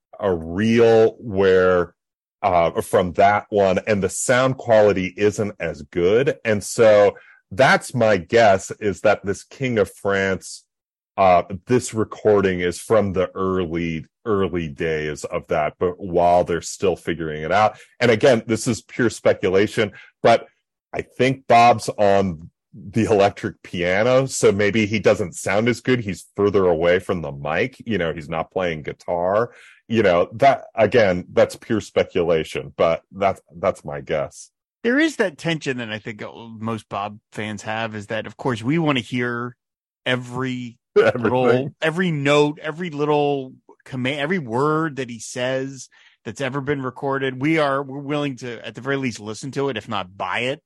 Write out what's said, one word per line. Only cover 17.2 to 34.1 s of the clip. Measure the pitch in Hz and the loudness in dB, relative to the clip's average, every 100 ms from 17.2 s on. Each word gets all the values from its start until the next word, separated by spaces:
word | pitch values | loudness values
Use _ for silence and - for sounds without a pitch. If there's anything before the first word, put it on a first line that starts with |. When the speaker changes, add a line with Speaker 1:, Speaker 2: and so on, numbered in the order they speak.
| 80 76 | -8 -8
Speaker 1:
it | 78 | -2
out. | 95 107 - - - | 0 0 -2 -16 -2
And | 123 | 0
again, | 110 143 117 117 | 4 4 4 0
this | 110 - | -4 -2
is | 113 | -6
pure | - - 117 | -6 -2 -2
speculation, | - 113 98 98 95 107 - 104 - - _ | 0 0 0 2 2 0 -2 -4 -6 -20 _
but | 123 113 - _ _ _ _ | 4 4 0 _ _ _ _
I | 85 | -12
think | - - 127 135 - | -8 -2 0 0 4
Bob's | 117 117 113 - - | 6 8 4 0 2
on | 101 98 98 78 82 _ _ | 4 4 2 -4 -12 _ _
the | 110 90 113 101 | -20 -6 -2 2
electric | 107 101 - 107 - | 4 4 0 -10 -10
piano, | - 92 87 92 117 127 135 | -12 -4 -2 0 2 2 0
so | - 117 | 2 2
maybe | 101 104 113 104 | 4 2 0 0
he | 110 | 0
doesn't | 117 104 92 - | 2 2 -2 -8
sound | 107 98 117 | -4 0 0
as | 117 | -2
good. | - 127 | -2 -2
He's | 101 85 - - | -2 -10 -8 0
further | 101 98 90 | 2 4 2
away | 80 85 90 | 2 2 2
from | 95 92 | 0 -6
the | 76 | -6
mic. | 71 71 82 131 - 117 | -8 -6 -4 -4 -8 -6
You | 101 | -4
know, | 85 | -4
he's | 78 71 | -6 -8
not | 80 82 | -8 -6
playing | - 90 78 | -4 -4 -6
guitar. | 71 73 - 87 87 101 120 - - _ - | -10 -12 -6 -4 0 0 -2 -6 -20 _ -4
You | 113 | 2
know, | 110 87 - | 4 4 0
that, | 117 139 - - - | 2 2 2 -2 -2
again, | 107 123 101 90 87 | 2 4 2 0 -2
that's | 101 107 - | 0 0 -2
pure | - 110 | -6 -6
speculation, | - - 90 92 82 82 78 80 69 - | -4 -4 -2 -2 0 0 -2 -8 -8 -2
but | 85 82 _ | 0 0 _
that's, | 95 98 92 _ 85 | -4 -4 -4 _ -6
that's | 92 87 76 | -4 -4 -8
my | 73 | -12
guess. | 65 | -6